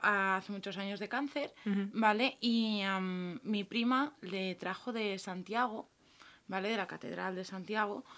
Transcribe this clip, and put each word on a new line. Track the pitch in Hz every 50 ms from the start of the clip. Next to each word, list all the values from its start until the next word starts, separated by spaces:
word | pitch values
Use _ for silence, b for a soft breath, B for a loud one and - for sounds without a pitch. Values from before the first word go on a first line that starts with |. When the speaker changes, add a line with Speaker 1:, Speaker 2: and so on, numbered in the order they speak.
| -
Speaker 1:
hace | 208 202 196 190 190 190 190 190 -
muchos | 202 196 - 196 165
años | 196 196 196 202 196
de | 208 -
cáncer, | 240 262 294 277 - 294 294 - - - -
Speaker 2:
Ujú. | 214 196 202 196 202 -
Speaker 1:
¿vale? | 220 220 214 208 220 254 269 - -
Y, | 233 240 233 226 220 220 214 202
am, | 196 196 190 190 185 185 185 180 180 175 170 - -
mi | 208 214 202 196
prima | - - 240 233 247 254 262 285 294 - -
le | - 180 196 190 190 185 180
trajo | - 180 180 190 - - 247 226
de | 226 214 202 190
Santiago, | 185 - 202 180 185 175 185 214 233 254 233 214 220 - _ _ B B B B B B B B B B
¿vale? | - 185 190 190 214
De | 226
la | 208 185
Catedral | - - - - 240 175 180 185 190 185
de | 185 185
Santiago, | - 190 190 175 202 214 220 214 202 208 - - B B